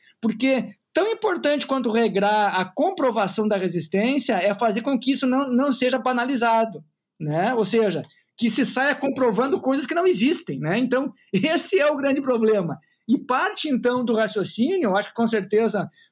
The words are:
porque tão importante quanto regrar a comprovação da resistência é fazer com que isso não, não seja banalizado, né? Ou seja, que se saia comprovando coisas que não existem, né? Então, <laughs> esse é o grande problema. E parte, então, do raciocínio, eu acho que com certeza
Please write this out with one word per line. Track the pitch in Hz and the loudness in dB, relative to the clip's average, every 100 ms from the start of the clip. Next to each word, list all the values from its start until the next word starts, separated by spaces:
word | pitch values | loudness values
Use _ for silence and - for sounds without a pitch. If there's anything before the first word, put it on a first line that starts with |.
| _ _ | _ _
porque | 226 - 262 262 - - _ | -4 0 0 0 -2 -10 _
tão | - 403 | -2 -2
importante | 440 427 339 285 294 - | 0 -2 -2 0 -2 -2
quanto | 269 240 | -2 0
regrar | 220 226 185 202 214 202 175 | 0 0 2 0 2 0 0
a | 185 | -4
comprovação | - 320 370 269 226 190 - 214 | -2 -2 0 -2 0 -2 -2 -2
da | 202 | 0
resistência | 185 170 - 190 226 277 - | -2 -4 -2 0 0 0 0
é | 202 190 | 0 0
fazer | 202 233 208 | 0 0 0
com | 233 269 | -2 -2
que | 254 | 0
isso | 277 262 | 0 0
não, | 254 277 | 0 0
não | 247 285 | 0 2
seja | - 254 262 | 0 0 0
banalizado, | 254 247 254 269 233 226 226 156 - _ _ - | 0 -2 0 0 2 2 0 -4 -18 _ _ -10
né? | 151 156 202 | -4 -2 0
Ou | 254 | 0
seja, | 202 226 214 160 147 - _ - | 0 2 2 0 -6 -16 _ -4
que | 240 | -2
se | - 254 | 0 0
saia | - 269 277 | 0 0 0
comprovando | 269 262 254 196 269 370 | -2 0 2 2 0 0
coisas | 254 269 269 | 0 0 0
que | |
não | 330 370 | 0 2
existem, | 226 247 339 - 135 | 4 2 0 -4 -6
né? | 151 202 | -2 0
Então, | 254 247 285 - | 0 0 -2 -8
<laughs> | _ | _
esse | 190 294 320 - 370 | -2 0 0 0 2
é | 294 | 2
o | 294 | 2
grande | 277 285 | 0 0
problema. | 269 240 220 214 165 170 _ _ - | 0 2 2 2 0 -6 _ _ -2
E | 226 | -2
parte, | - 254 370 415 302 | 0 0 0 -2 -2
então, | 254 247 254 | 0 0 0
do | 240 220 | 0 0
raciocínio, | 214 208 175 - 262 381 247 | 0 -2 -4 0 0 0 0
eu | 190 | 0
acho | 202 | -2
que | - | -2
com | 233 | 0
certeza | 226 196 208 226 208 156 - - | 0 0 0 2 0 -6 -10 -20